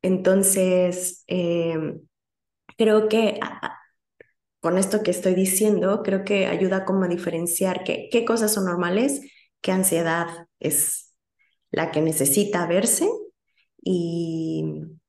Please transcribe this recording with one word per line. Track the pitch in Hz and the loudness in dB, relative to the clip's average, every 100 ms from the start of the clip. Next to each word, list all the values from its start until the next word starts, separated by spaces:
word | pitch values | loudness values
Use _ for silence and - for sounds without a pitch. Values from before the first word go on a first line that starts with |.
Entonces, | 185 185 185 190 190 196 185 185 180 180 180 - - | 0 2 4 4 4 2 2 4 2 0 -8 -10 -6
em, | 180 170 170 170 160 151 156 _ _ _ _ _ _ - - | -2 0 0 0 -2 -4 -8 _ _ _ _ _ _ -20 0
creo | 220 214 214 | 4 4 4
que, | 220 214 - | 2 2 0
a-, | - - - | -8 -8 -10
a-, | - _ _ _ _ - _ _ _ | -10 _ _ _ _ -20 _ _ _
con | 170 180 | 0 0
esto | 190 214 | 2 0
que | 196 | 0
estoy | 180 185 180 | 0 2 2
diciendo, | 190 190 214 202 180 208 | 2 2 2 2 2 0
creo | 190 196 190 | 0 -2 0
que | 202 185 | 0 0
ayuda | - 190 190 190 | 0 0 0 0
como | 190 180 | 0 0
a | |
diferenciar | 175 175 165 170 - 190 180 - | -2 -4 -4 -4 -2 -2 -2 -4
qué, | - - | -6 -2
qué | 233 226 | -2 0
cosas | 233 214 | 0 0
son | 214 185 | 0 0
normales, | 175 175 196 269 277 - _ _ _ | -2 0 0 0 -2 -8 _ _ _
qué | - | -2
ansiedad | 185 185 165 165 165 170 170 170 _ | 0 2 0 0 -2 -4 -8 -18 _
es | 151 - - - - _ _ _ _ _ _ | -2 0 -2 -4 -10 _ _ _ _ _ _
la | - 160 | -2 -2
que | 151 | 0
necesita | 160 156 139 202 202 180 165 | 0 2 2 2 2 0 0
verse | 180 233 - 381 453 - _ _ _ _ _ | 0 2 2 0 -2 -8 _ _ _ _ _
y | - 180 170 170 165 165 160 160 156 156 160 - | -2 -2 0 -2 -4 -4 -4 -4 -4 -6 -12 -16